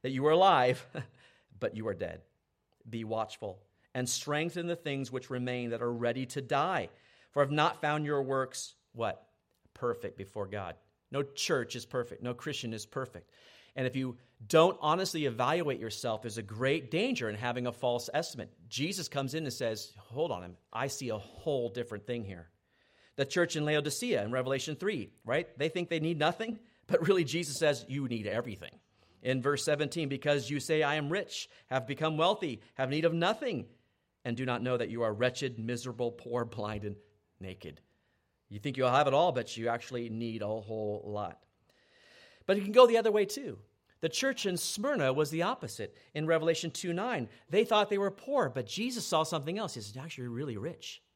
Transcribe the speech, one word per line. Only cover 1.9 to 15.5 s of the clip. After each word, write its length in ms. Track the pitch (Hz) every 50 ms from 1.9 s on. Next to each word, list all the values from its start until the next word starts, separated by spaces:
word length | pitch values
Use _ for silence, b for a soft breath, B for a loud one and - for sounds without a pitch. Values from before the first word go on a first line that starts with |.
| 98
dead. 260 | 85 98 82 82 - - _ _ _ _ _ _ _ _ _ _ _ _ 113
Be 140 | 110 113
watchful 560 | 113 107 110 110 110 - - - 110 101 92 95 _ _ _ _ _ _ _
and 140 | 127 127 123
strengthen 580 | - - - 147 147 151 160 170 - 147 160
the 100 | 170 170
things 340 | 165 - 147 139 139 135 117
which 200 | 123 127 123 -
remain 400 | 131 123 123 127 123 123 120 117
that 120 | 117 113
are 100 | 120 120
ready 340 | 120 117 120 120 117 127 131
to 160 | 127 - 143
die. 480 | 127 117 147 139 151 180 185 147 92 - b b b b b b b b
For 100 | _ 143
I've 80 | 143 135
not 300 | 147 151 151 160 - -
found 240 | - 147 147 156 151
your 180 | 147 147 143
works,'" 520 | 135 131 135 131 131 131 - - - - - _ _ _
what? 340 | _ 117 113 104 - - - _ _ _ _ _ _ _ _ _
"Perfect 460 | _ - 127 120 113 120 - 101 - -
before 280 | 98 - - 107 101
God." 300 | 95 101 104 95 87 85 _ _ _ _ _ _ _
No 120 | 131 139
church 520 | 143 139 - - - - 165 131 117 110 -
is 120 | 120 -
perfect. 360 | - - 127 120 120 - -
No 120 | - 123 123
Christian 400 | - - 156 143 - - 117 113
is 100 | 107 -
perfect. 460 | - - 139 131 - - 87 - _ B B B B B B B B B
And 100 | 139 131
if 80 | 127 127
you 220 | 131 131 127 123 b b b b b 110 104
don't 280 | - 160 165 190 185 -
honestly 460 | 151 151 160 185 190 190 - 160 147
evaluate 520 | 135 110 117 123 131